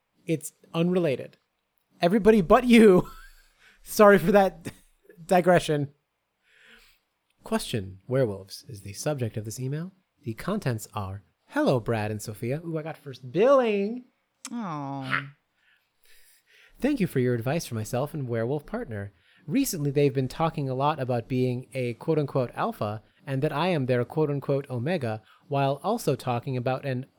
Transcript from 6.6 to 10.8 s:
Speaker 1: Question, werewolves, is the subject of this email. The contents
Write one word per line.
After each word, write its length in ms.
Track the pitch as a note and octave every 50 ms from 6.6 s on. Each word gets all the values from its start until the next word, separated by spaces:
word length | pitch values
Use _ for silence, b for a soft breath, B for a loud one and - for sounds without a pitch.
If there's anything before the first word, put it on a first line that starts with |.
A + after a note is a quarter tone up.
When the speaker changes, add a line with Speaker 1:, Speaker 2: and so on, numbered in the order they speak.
| b b b b b b b b _ _ _ _ _ _ _ _ -
Speaker 1:
Question, 560 | - A3 A3 - - - A2+ F#2+ F#2+ F#2+ F#2 _
werewolves, 580 | - B2+ C3+ C3+ A2 G2 F#2+ F#2+ G2 - - - -
is 140 | - G2 F#2+
the 100 | G2 G2+
subject 440 | - - D3+ D3+ C3+ B2 A2 -
of 80 | A#2+ G#2+
this 140 | A2+ A2+ -
email. 340 | B2+ B2+ C#3+ D3+ E3 F#3 - _ _ _ _ _ -
The 100 | - A2+
contents 520 | - - - G3+ G#3+ - C#3 A#2+ G#2+